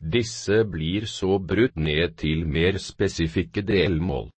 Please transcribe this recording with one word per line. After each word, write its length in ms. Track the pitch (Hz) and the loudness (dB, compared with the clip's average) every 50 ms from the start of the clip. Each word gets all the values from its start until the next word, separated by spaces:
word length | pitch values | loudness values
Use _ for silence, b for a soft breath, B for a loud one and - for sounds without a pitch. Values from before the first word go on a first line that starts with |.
Disse 640 | 80 80 80 120 117 117 - - - - 101 110 113 | -6 0 0 0 0 0 -6 -8 -2 2 2 2 2
blir 420 | 104 87 80 78 80 90 104 113 | 2 -2 -4 -2 -2 -2 -2 -4
så 340 | 104 - - - 92 95 98 | -6 -6 -4 0 0 0 0
brutt 360 | 95 80 95 101 120 131 - | 0 0 2 2 2 2 2
ned 420 | 80 78 78 73 78 85 85 - - | -2 0 0 2 2 0 0 -2 -2
til 280 | - 78 78 80 85 | -2 0 0 0 0
mer 320 | 80 69 78 82 92 95 95 | 0 0 2 2 2 2 0
spesifikke 840 | - - - - 104 95 - - 82 80 - 98 85 - - 104 | -6 -10 -4 -2 -2 -2 0 -2 -2 0 0 -2 -2 -2 -4 -4
delmål 680 | 101 104 104 95 80 73 87 78 87 92 71 62 53 53 - | -2 2 2 2 4 2 2 0 0 -2 -2 -4 -6 -8 -14